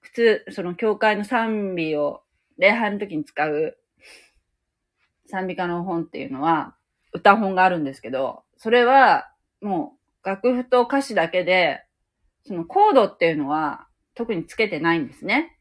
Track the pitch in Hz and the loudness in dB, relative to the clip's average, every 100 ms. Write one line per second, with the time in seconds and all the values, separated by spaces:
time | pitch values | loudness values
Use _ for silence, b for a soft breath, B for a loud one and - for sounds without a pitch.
0 | - - 233 208 - - 175 175 220 208 | -14 0 2 2 -4 -8 -8 -4 -4 0
1 | 220 208 208 247 226 214 202 180 160 151 | 0 0 -2 -2 -2 -4 -4 -4 -4 -2
2 | 147 - _ _ _ - 190 233 214 202 | -2 -6 _ _ _ 2 2 2 -2 -4
3 | 202 156 151 - 156 151 156 - _ _ | -6 -8 -8 -6 -4 -2 -4 -8 _ _
4 | B B B _ _ _ _ _ _ _ | B B B _ _ _ _ _ _ _
5 | _ _ _ 190 185 180 175 175 185 170 | _ _ _ -8 -8 -6 -6 -6 -4 -6
6 | 165 - 135 131 156 160 131 _ _ _ | -6 -10 -10 -4 0 0 -2 _ _ _
7 | _ - 208 202 196 185 185 175 143 135 | _ 2 4 4 2 2 2 2 -6 -8
8 | - 131 131 - _ _ 226 240 240 269 | -10 -6 -6 -8 _ _ 0 2 6 6
9 | 247 151 - _ _ _ 202 180 143 _ | 6 4 -2 _ _ _ -6 -4 -6 _
10 | _ _ 190 196 240 247 247 247 240 277 | _ _ -8 -2 -2 -2 2 2 2 0
11 | 269 202 165 185 175 185 165 - _ _ | 0 -2 0 -2 2 2 2 -2 _ _
12 | _ _ _ _ - 175 170 381 427 277 | _ _ _ _ -10 -8 -2 2 6 6
13 | 202 - 165 151 139 151 151 - - _ | 2 2 0 0 -2 -2 -4 -8 -16 _
14 | _ - 233 190 165 - 214 165 165 165 | _ -12 -6 -6 -6 -4 -4 -2 0 0
15 | 131 - 175 247 330 _ | -2 -10 -4 -2 -2 _